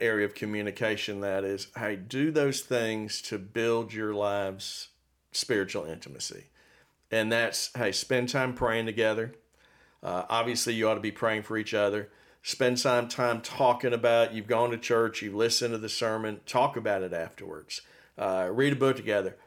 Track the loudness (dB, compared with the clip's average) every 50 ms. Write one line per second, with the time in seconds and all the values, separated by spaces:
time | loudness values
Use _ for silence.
0 | 0 2 2 2 2 0 -2 -4 -6 -4 -4 -4 -4 -4 -2 -2 0 0 0 -2
1 | -4 -6 -4 -4 -2 -2 0 0 0 -2 -4 -4 -6 -10 -8 -6 -4 -4 -4 -6
2 | -8 -6 -2 0 0 2 4 4 2 2 0 -2 -2 0 0 0 2 0 0 -2
3 | -4 -6 -8 -8 -6 -6 -8 -8 -8 -6 -2 0 2 2 2 0 -2 -4 -6 -4
4 | -4 -2 0 0 0 0 0 0 -2 -4 -6 -8 -10 -10 -10 -12 -14 -16 _ _
5 | _ _ _ _ _ _ -6 -6 -2 2 2 2 2 0 -4 -6 -6 -6 -10 -12
6 | -12 -16 -12 -10 -10 -10 -10 -14 -18 _ _ _ _ _ _ _ _ _ _ _
7 | _ _ 0 0 2 2 2 2 2 0 -2 -4 -6 -6 -4 -2 -2 0 0 -2
8 | -2 0 0 0 0 0 0 0 0 0 0 0 0 0 2 0 -2 -2 0 2
9 | 2 2 2 0 -2 -6 -8 -14 _ _ _ _ _ _ _ _ _ _ _ _
10 | -8 -4 -4 -4 -2 0 0 2 2 0 0 0 -2 0 0 2 2 2 2 2
11 | -2 -4 -4 0 0 0 0 0 -2 -4 -4 -4 -2 0 0 2 2 2 2 0
12 | -4 -6 -14 _ _ _ _ _ -8 -8 0 2 2 2 2 2 2 4 4 2
13 | 2 0 -2 0 2 2 2 0 -4 -8 0 4 4 4 4 4 2 0 0 4
14 | 4 6 6 6 4 4 2 -4 -2 0 2 2 2 2 0 -4 0 2 4 4
15 | 4 2 0 -4 -8 -4 0 2 2 2 4 2 2 0 -2 -4 -4 -6 -4 -2
16 | 0 0 0 0 -2 -4 -6 -8 -10 0 2 2 2 2 0 -2 0 0 0 0
17 | 0 -2 -4 -4 -6 -6 -10 -14 -14 -14 -14 -14 -12 -12 -14 -14 -14 -16 -20 -20
18 | -20 _ _ -4 -2 0 0 0 0 0 2 2 2 2 4 4 4 2 2 2
19 | 0 0 0 2 0 0 -6 -10 -16